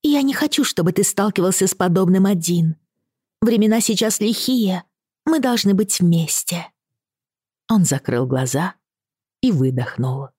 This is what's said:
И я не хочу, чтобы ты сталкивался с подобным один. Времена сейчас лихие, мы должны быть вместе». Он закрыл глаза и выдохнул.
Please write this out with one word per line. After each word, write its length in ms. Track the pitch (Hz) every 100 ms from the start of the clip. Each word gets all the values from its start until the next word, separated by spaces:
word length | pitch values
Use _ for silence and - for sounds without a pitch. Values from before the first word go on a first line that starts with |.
И 60 | 302
я 140 | 285
не 100 | 277
хочу, 320 | - 302 -
чтобы 280 | 262 - 170
ты 120 | 180
сталкивался 600 | 202 - 196 190 185 185 190
с 80 |
подобным 500 | - 180 175 180 190
один. 520 | 196 196 170 175 160 160 _ _ _ _ _ _
Времена 380 | 220 233 214 220
сейчас 380 | 226 202 220 -
лихие, 640 | 208 220 - 254 202 180 - _ _ _ -
мы 120 | 320
должны 360 | 254 240 196
быть 260 | 196 208 -
вместе». 720 | 175 170 156 - - 170 - _ _ _ _ _ _ _ _ _ -
Он 160 | 226
закрыл 420 | 160 135 - 120 127
глаза 480 | 131 131 131 180 - _ _ _ _ _ _
и 100 | 262
выдохнул. 760 | 165 131 131 123 - 123 135 139